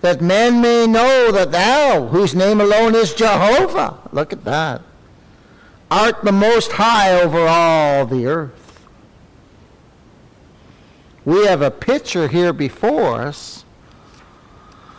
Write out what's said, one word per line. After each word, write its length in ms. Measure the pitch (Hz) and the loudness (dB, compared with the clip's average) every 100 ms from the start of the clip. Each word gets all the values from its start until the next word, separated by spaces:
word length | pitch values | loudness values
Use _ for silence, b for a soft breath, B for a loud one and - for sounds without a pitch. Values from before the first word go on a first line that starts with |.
That 180 | 180 156 | -2 -2
men 400 | 170 196 240 240 | 0 2 2 2
may 260 | 233 233 226 | 2 2 2
know 460 | 226 247 269 240 | 2 2 4 2
that 200 | 202 180 | 2 0
thou, 540 | 165 202 277 294 190 120 | 0 0 2 2 0 -2
whose 280 | 160 196 | -2 0
name 260 | 156 190 214 | 0 0 2
alone 340 | 202 208 226 | 2 2 2
is 200 | 226 214 | 2 0
Jehovah," 800 | - 220 190 196 269 381 392 123 - - | 0 0 2 2 2 0 -2 -6 -8 -10
look 200 | - 156 | -8 -6
at 120 | 196 | -8
that, 380 | - 143 160 120 - - - - b b b b b b _ | -6 -4 -4 -8 -14 -20 -20 -20 b b b b b b _
"art 340 | 175 220 220 | -2 0 -2
the 80 | 208 | -2
most 400 | 196 208 233 220 | 2 2 2 0
high 480 | - 220 226 196 180 | -2 0 2 2 2
over 260 | 175 160 160 | 2 0 2
all 600 | 165 165 160 147 139 127 | 2 2 2 2 0 -2
the 200 | 127 120 | -2 -2
earth." 540 | 160 147 - - - - - - _ - - - - - - - _ - _ - _ - - b b b b b b | -4 -6 -16 -20 -20 -20 -20 -20 _ -20 -20 -20 -20 -20 -20 -20 _ -20 _ -20 _ -20 -20 b b b b b b
We 220 | - 180 208 | -2 2 2
have 160 | 170 | 2
a 80 | 139 | -2
picture 580 | - - 285 - 180 151 | -4 -4 -4 -4 -4 -2
here 240 | 156 175 | 0 -2
before 720 | 165 139 - 214 302 190 117 | -2 -6 -4 -4 -2 -2 -4
us 420 | 131 143 - - - - B B B B B B B B B B B | -8 -12 -18 -20 -20 -20 B B B B B B B B B B B